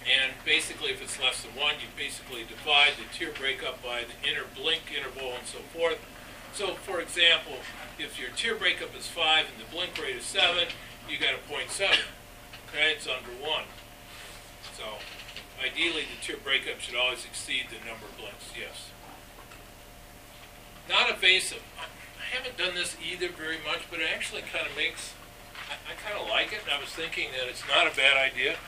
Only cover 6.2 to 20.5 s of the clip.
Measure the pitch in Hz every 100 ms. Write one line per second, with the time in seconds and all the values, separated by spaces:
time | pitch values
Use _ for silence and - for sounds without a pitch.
6.2 | - - - - 196 185 - 180 165 180
7.2 | 170 165 156 135 - - - - 156 -
8.2 | 127 - - 202 180 165 160 - - 170
9.2 | 160 156 151 - - 165 180 - - 190
10.2 | - 196 180 170 170 - - - - 147
11.2 | 156 131 - 143 123 - 196 - - -
12.2 | - - - - - 151 156 151 156 131
13.2 | 123 123 151 151 - - - - - -
14.2 | - - - - - - 107 - - -
15.2 | - - - 135 127 131 170 156 135 120
16.2 | - 151 139 131 131 117 - 120 127 120
17.2 | - - - - 117 113 113 113 107 -
18.2 | 104 101 - - 107 - - - - -
19.2 | - - - - - - - - - -
20.2 | - - -